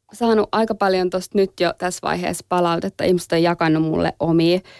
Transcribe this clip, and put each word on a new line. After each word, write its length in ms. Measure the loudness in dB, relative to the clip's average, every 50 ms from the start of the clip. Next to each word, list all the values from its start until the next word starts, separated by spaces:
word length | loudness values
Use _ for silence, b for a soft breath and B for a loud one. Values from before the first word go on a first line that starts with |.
| _ _ -8
saanut 360 | -2 0 2 2 2 2 0
aika 240 | 0 -2 -2 -2 -2
paljon 340 | 0 0 0 2 0 0 -2
tosta 280 | -2 -4 -6 -2 0 0
nyt 220 | 0 0 0 -2
jo 140 | -2 -2 -2 -2
tässä 220 | -6 -6 -6 -4 -4
vaiheessa 420 | -4 -4 -4 -4 -4 -6 -6 -6 -4
palautetta. 540 | -2 0 0 0 0 -2 -4 -6 -6 -2 0
Ihmiset 280 | 0 0 0 0 -2
on 120 | 0 2 2
jakanut 400 | 2 2 0 0 2 2 2 0
mulle 300 | 0 0 0 -2 -2 -2 -2
omia 400 | -2 0 2 2 4 2 2 0 -2 B B